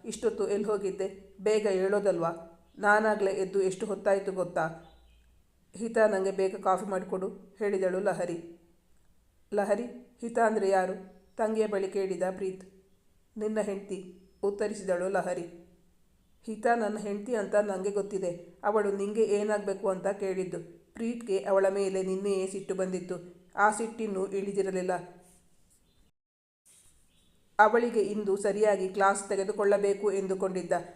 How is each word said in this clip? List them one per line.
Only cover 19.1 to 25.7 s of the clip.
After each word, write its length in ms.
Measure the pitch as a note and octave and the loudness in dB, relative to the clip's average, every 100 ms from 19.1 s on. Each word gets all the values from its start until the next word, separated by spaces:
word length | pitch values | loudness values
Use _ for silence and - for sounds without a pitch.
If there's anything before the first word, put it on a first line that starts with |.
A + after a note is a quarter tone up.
| G#3+ | 2
ಏನಾಗ್ಬೇಕು 680 | G#3 G#3 G#3+ G#3 G3+ F#3+ G3 | 2 4 2 0 0 -2 0
ಅಂತ 180 | F#3 G3 | 0 -2
ಕೇಳಿದ್ದು." 520 | G3+ G3 F#3 F3+ E3+ - - _ | -2 -2 -2 -4 -6 -10 -18 _
ಪ್ರೀತ್ಗೆ 440 | - A3+ A#3 - G3 | -6 -4 -4 -2 -2
ಅವಳ 280 | G3 G3 G3 | 2 4 4
ಮೇಲೆ 340 | G3 F#3+ F#3+ | 2 0 0
ನಿನ್ನೆಯೇ 440 | F#3+ F#3+ G3+ F#3+ F#3+ | -2 -2 0 -2 -2
ಸಿಟ್ಟು 280 | G3 G3 F#3+ | -6 -6 -4
ಬಂದಿತ್ತು. 600 | F#3 F#3 F3+ F3 - - - - | -2 -4 -6 -8 -10 -20 -12 2
ಆ 120 | G#3 | 2
ಸಿಟ್ಟಿನ್ನೂ 560 | G#3+ A3 A3+ G#3+ F#3+ G3 | 2 -4 -4 -4 -4 -4
ಇಳಿದಿರಲಿಲ್ಲ. 640 | G3 G3+ F#3+ F#3+ F#3 F#3 F3 F3 - - - _ _ _ | -4 -4 -2 -2 -2 -2 -4 -6 -18 -20 -20 _ _ _